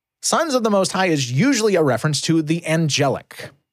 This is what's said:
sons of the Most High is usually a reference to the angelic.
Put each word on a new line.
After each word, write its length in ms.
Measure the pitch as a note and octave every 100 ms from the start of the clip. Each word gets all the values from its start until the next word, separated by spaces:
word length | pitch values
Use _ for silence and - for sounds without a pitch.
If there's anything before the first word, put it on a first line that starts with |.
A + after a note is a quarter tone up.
| _ _
sons 320 | - A#3 E4
of 80 | B3+
the 80 | A3
Most 220 | G3+ F#3
High 140 | F#3+ F#3+
is 260 | D#3 B2
usually 420 | C3 B3+ B3 A3
a 80 | F3+
reference 380 | D3+ A2+ D#3 C#3+
to 200 | - D#3+
the 240 | D3+ E3+ D#3+
angelic. 840 | D#3+ D#3+ C3+ C#3 G2 - - - - _